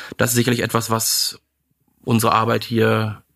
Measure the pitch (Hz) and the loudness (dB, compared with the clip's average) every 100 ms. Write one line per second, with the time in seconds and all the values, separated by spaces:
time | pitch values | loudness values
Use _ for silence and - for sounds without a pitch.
0 | - - 117 120 120 120 113 117 110 113 | -10 -4 0 2 2 0 0 -2 0 -2
1 | - - - - _ _ _ _ _ _ | 0 -2 -2 -6 _ _ _ _ _ _
2 | - 117 113 104 110 117 - 117 110 110 | 0 2 2 2 2 -2 -2 0 2 2
3 | 110 104 _ | -2 -6 _